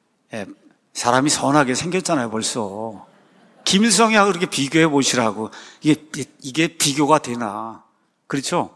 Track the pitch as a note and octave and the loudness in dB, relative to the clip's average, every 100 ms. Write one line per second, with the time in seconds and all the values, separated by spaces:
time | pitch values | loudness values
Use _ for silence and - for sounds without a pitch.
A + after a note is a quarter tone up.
0 | _ _ _ A2+ F#2+ - _ _ _ - | _ _ _ -12 -12 -16 _ _ _ -4
1 | A#2+ B2 D3 - C3 D3+ B2+ B2+ E3 F3+ | 2 4 2 0 2 2 2 -2 -4 -4
2 | F3+ D#3 A#2+ A2 A2 B2+ G2+ G2+ A2+ G2 | -2 -2 -2 -4 -4 -4 -6 -6 -10 -12
3 | - _ _ _ _ _ - G3 A3+ G3 | -20 _ _ _ _ _ -2 2 2 4
4 | A3+ A3 G3+ F3 F#3 F3 C#3+ D#3 E3 C#3+ | 4 4 4 2 -4 -2 0 2 4 4
5 | C3 B2+ A2+ G#2 A2 - - - D3 D3+ | 2 2 0 -2 -8 -12 -20 -4 0 0
6 | - D3 B2+ _ C#3 B2+ E3 - D3+ C#3 | -2 -12 -12 _ -8 -2 -2 -2 -2 0
7 | C#3+ D3+ - A#2+ A2+ G#2 A2+ G#2+ _ _ | 4 2 2 -6 -8 -8 -12 -14 _ _
8 | _ _ - C#3+ C3 F3 A2 | _ _ -8 -6 -2 -2 -4